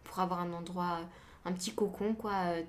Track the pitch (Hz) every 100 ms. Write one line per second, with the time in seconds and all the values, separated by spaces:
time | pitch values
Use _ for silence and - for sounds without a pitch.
0 | - - 180 180 175 170 170 180 175 170
1 | 175 - - - 175 180 - - 202 196
2 | 208 220 214 196 175 170